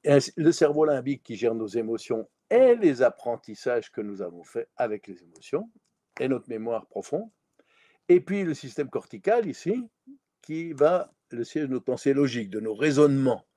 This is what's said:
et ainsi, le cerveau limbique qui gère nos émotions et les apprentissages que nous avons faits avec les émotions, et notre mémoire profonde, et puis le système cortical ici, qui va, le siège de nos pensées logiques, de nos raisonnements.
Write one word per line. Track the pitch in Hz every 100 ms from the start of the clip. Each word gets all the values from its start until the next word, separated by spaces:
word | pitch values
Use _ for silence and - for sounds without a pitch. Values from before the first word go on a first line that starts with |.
et | 147
ainsi, | 143 - -
le | 160
cerveau | 170 151 147
limbique | 156 139 127 135
qui | - 110
gère | 117
nos | 113 107
émotions | 113 110 113 - 113 - _ _
et | 233 262
les | 240 185 123
apprentissages | 123 - 120 117 - 107 127 120 -
que | -
nous | 104 98
avons | 87 87
faits | 85 117 117 -
avec | 120 104 -
les | 90
émotions, | 85 _ - 151 226 _ _ _ _ -
et | 131
notre | 127 -
mémoire | 113 113 113 -
profonde, | - - 156 220 _ _ _ _ _ _ _ -
et | 180
puis | 180 202
le | 180
système | 147 135 131 139
cortical | 123 - 107 185 233 202
ici, | - 170 240 233 _ - 277 _ _
qui | - 160 170
va, | 143 147 180 - _ _
le | 120
siège | 117 160 143
de |
nos | 127
pensées | - 123 139
logiques, | 139 139 120 101
de | 107
nos | 110
raisonnements. | 107 151 139 147 135 131 113 _